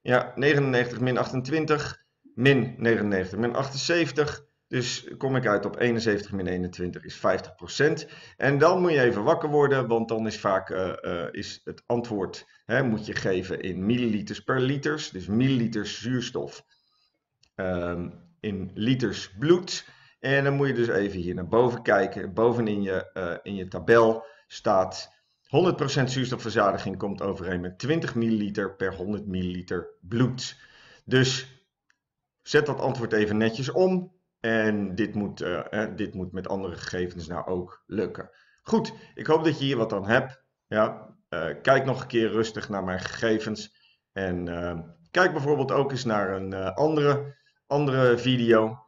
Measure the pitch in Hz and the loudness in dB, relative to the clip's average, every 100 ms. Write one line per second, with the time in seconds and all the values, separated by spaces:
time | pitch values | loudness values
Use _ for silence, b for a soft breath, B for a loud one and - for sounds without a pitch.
0 | - 123 - - 139 143 139 123 120 113 | 2 2 2 0 2 4 4 2 0 0
1 | 127 117 117 131 131 160 156 147 135 - | 0 0 0 -4 -2 -2 0 0 -2 -10
2 | _ _ - - 127 135 107 - 113 110 | _ _ -18 2 4 6 2 0 2 2
3 | 104 98 92 98 120 - 135 - - 170 | 2 0 0 -2 -2 -2 -4 -4 0 0
4 | 160 131 147 - - _ _ 127 123 - | 0 0 -2 -2 -16 _ _ -4 -2 -6
5 | - 127 123 131 117 101 101 - 120 117 | -10 -6 -2 0 2 0 0 0 2 2
6 | 110 104 - 101 92 92 90 - 90 85 | 2 0 -2 -4 -2 -2 -4 -4 -6 -6
7 | 78 - 107 92 - - 87 - 147 160 | -14 -2 0 0 -2 -16 -12 2 2 2
8 | - B B B 135 143 156 185 180 151 | -6 B B B 0 4 4 6 4 4
9 | 123 101 113 160 156 147 139 135 117 117 | 4 4 2 2 2 4 4 4 2 0
10 | 110 113 110 101 104 95 95 85 92 - | 0 -2 -2 -2 0 0 0 -4 -2 -4
11 | - 87 76 - 101 - - - _ 120 | -6 -4 -4 -8 -10 -12 -14 -14 _ -2
12 | 117 104 90 - - b - 117 135 107 | -2 -4 -4 -6 -18 b -2 0 0 -2
13 | - 95 107 92 92 82 92 90 98 123 | -4 -4 0 -2 -2 -6 -6 -4 0 0
14 | 120 104 - 104 - 131 127 143 151 151 | 0 -2 -4 -10 -4 0 0 -2 -2 -4
15 | - 92 87 107 131 131 113 110 101 - | -6 -10 -2 2 2 2 0 -2 -6 -8
16 | 107 127 - 82 - - _ _ _ _ | -4 -4 -4 -6 -8 -12 _ _ _ _
17 | _ _ _ _ _ - 92 90 87 87 | _ _ _ _ _ -6 -4 -2 -2 -4
18 | 87 - - _ 104 98 92 92 110 131 | -6 -12 -20 _ -8 -6 -8 -4 0 2
19 | 117 - - 92 143 180 180 - - B | 0 -4 -12 -6 4 4 2 -10 -12 B
20 | B B 135 139 139 139 139 120 117 80 | B B 0 2 2 2 0 2 2 2
21 | 101 95 85 90 87 113 123 117 - 104 | 0 -2 -6 -6 0 4 4 2 2 2
22 | 98 - 92 90 117 117 110 104 98 92 | 2 -2 -6 2 2 4 0 -2 -2 -2
23 | - - 87 82 - 98 92 92 87 117 | -4 -8 -6 -6 -8 -10 -8 -8 6 8
24 | 110 110 B B B - 117 95 92 - | 8 4 B B B -6 2 2 2 -4
25 | - _ _ _ _ 139 180 151 143 147 | -14 _ _ _ _ 2 2 2 -2 0
26 | 127 131 123 120 117 107 101 95 - 95 | 0 0 -4 -4 -2 2 2 2 -6 -6
27 | 104 98 98 92 90 90 90 90 127 160 | -6 -4 -4 -4 -4 -4 -6 -8 -2 -2
28 | 160 120 113 110 104 101 98 - 95 90 | -2 -2 0 0 0 -2 -4 -4 -6 -4
29 | 92 104 101 92 90 90 87 92 80 - | -6 -6 -4 -4 -4 -6 -6 -6 -6 -18
30 | 87 117 131 - - - B B B B | -6 2 2 0 -10 -14 B B B B
31 | - 127 131 - - - _ _ _ _ | 0 4 4 0 -8 -20 _ _ _ _
32 | _ _ _ _ - 147 147 135 131 123 | _ _ _ _ 2 2 2 -2 -2 -2
33 | 113 110 104 104 113 226 135 165 185 185 | 0 2 2 2 2 0 -4 2 2 2
34 | 180 _ _ _ 117 113 107 104 98 90 | -4 _ _ _ 0 2 2 0 -2 -2
35 | 104 107 98 - - 85 - - 107 110 | -2 -2 -4 -4 -4 -4 -4 -4 -4 -4
36 | 101 95 90 92 92 98 95 82 - 90 | -6 -6 -8 -8 -6 -6 -6 -8 -8 -4
37 | 90 87 80 85 - 92 87 - _ 101 | -4 -6 -10 -8 -6 -6 -6 -14 _ -4
38 | 92 - - b b b - 220 - - | -4 -6 -16 b b b 0 0 0 -10
39 | B - 120 160 160 135 135 127 110 101 | B -12 0 2 2 0 -2 0 0 -2
40 | 98 120 127 - _ _ _ 107 110 - | 2 2 2 -12 _ _ _ 2 2 0
41 | - - _ 85 80 73 - 135 131 127 | -18 -20 _ -6 -4 -2 4 4 4 -4
42 | - 117 110 104 110 - 101 101 92 92 | 0 0 2 0 -2 -4 -6 -4 -2 -4
43 | 90 - 117 110 110 107 - b b b | -6 -2 0 0 -2 -8 -10 b b b
44 | _ - 95 87 87 87 87 85 82 - | _ -6 -4 -4 -4 -6 -6 -6 -10 -20
45 | _ 170 180 151 139 147 131 107 139 131 | _ 0 2 0 0 0 2 0 0 -2
46 | 120 107 95 95 95 95 95 90 151 156 | -2 0 0 -4 -6 -6 -6 0 0 4
47 | 147 135 135 B B B _ 143 147 131 | 2 2 -2 B B B _ 0 2 4
48 | 127 120 123 127 117 113 110 113 | 6 6 4 2 6 6 6 -2